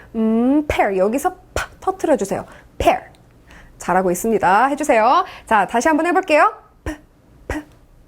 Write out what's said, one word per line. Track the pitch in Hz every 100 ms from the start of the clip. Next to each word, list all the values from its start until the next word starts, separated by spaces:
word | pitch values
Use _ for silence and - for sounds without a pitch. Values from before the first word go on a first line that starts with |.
| -
음, | 226 220 226 247 294 294
pear. | - 247 185
여기서 | 202 262 359 - -
파 | - - -
터트려주세요. | 381 381 320 254 190 151 - - - -
pear. | - - - - _ _ - - - -
잘하고 | - 180 190
있습니다. | 180 226 214 175 202 262
해주세요. | 285 302 226 226 330 381 - -
자, | 214 180
다시 | 233 311
한번 | 311 339
해볼게요. | 359 370 302 415 - - _
P, | - 302 - _ _ _ -
P, | 302 - - _ -